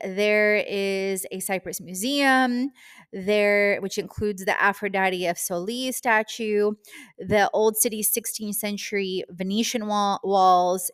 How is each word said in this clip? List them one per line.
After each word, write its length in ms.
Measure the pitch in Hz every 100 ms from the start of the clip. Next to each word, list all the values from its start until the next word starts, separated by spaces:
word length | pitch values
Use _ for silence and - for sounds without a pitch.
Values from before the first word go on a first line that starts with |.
there 520 | 196 190 208 214 214 208 -
is 560 | 202 196 196 190 190 -
a 80 | 185
Cyprus 400 | - 190 175 -
museum 880 | 165 185 226 285 277 262 254 240 269 - - - -
there, 680 | 190 185 208 208 202 202 196
which 160 | 196 -
includes 480 | 190 - 214 190
the 180 | 190 -
Aphrodite 640 | 202 196 202 196 190 185 180
of 120 | 175
Solis 580 | - 175 185 240 262 247
statue, 760 | 247 220 214 - 220 208 208 208 - - - -
the 300 | 185 208 202
old 240 | 196 214 220
city's 340 | 240 214 208
sixteenth 440 | 233 214 - 214 202
century 680 | 208 202 - 208 190 185 -
Venetian 560 | 175 190 208 233 240 214
wall, 340 | 208 202 190
walls 680 | 190 196 185 180 180 185 -